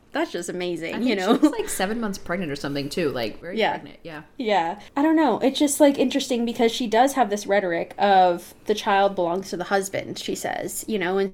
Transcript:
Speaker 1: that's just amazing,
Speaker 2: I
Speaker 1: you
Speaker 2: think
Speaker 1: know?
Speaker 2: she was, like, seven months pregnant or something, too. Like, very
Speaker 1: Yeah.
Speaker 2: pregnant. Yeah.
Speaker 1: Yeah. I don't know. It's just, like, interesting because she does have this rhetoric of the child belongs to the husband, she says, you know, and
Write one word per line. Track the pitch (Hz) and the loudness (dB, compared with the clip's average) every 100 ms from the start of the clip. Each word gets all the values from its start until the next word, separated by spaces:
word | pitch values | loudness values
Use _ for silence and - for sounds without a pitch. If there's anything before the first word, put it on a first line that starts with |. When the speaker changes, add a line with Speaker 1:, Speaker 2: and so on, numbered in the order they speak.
| _ | _
Speaker 1:
that's | - - | -6 -4
just | 175 175 | -6 -6
amazing, | 180 180 165 165 220 | -6 -4 -4 -6 -2
Speaker 2:
I | |
Speaker 1:
you | 247 202 | 0 0
Speaker 2:
think | |
Speaker 1:
know? | 185 269 | 2 4
Speaker 2:
she | |
was, | 302 | 4
like, | 440 - | 2 -4
seven | - 190 233 | -2 -2 -2
months | 214 190 | -4 -6
pregnant | - 180 165 | -6 -4 -4
or | 143 | -6
something, | 143 143 139 | -6 -4 -4
too. | - 151 | -2 -2
Like, | 120 113 - | -2 -6 -8
very | 165 208 | -8 -2
Speaker 1:
Yeah. | 190 | 0
Speaker 2:
pregnant. | 160 160 - | -2 -10 -18
Yeah. | 165 151 - - | -16 -16 -16 -6
Speaker 1:
Yeah. | 220 196 165 208 - - | 0 2 0 -6 -8 0
I | |
don't | 311 320 | 2 4
know. | 294 202 | 4 4
It's | 240 269 | 0 2
just, | 294 - | 0 6
like, | 294 277 | 4 6
interesting | 262 277 - 240 233 | 0 0 -2 -2 -2
because | 233 226 | 2 0
she | 226 240 | 0 0
does | 214 277 | 4 4
have | 269 214 | 4 0
this | 208 196 | 0 0
rhetoric | 202 185 165 175 - | 0 0 -4 -4 0
of | 202 190 180 175 - - - | 4 6 6 2 -6 -12 -4
the | 208 | -2
child | 220 196 202 190 | 2 2 2 2
belongs | 175 180 190 | -2 -2 -6
to | 175 | -8
the | 180 | -2
husband, | 202 190 - - - | -2 -2 -6 -8 -10
she | - - | -8 -6
says, | - - 190 - - | -4 -6 -6 -8 -6
you | 214 | -2
know, | 175 196 | 0 0
and | 196 | -2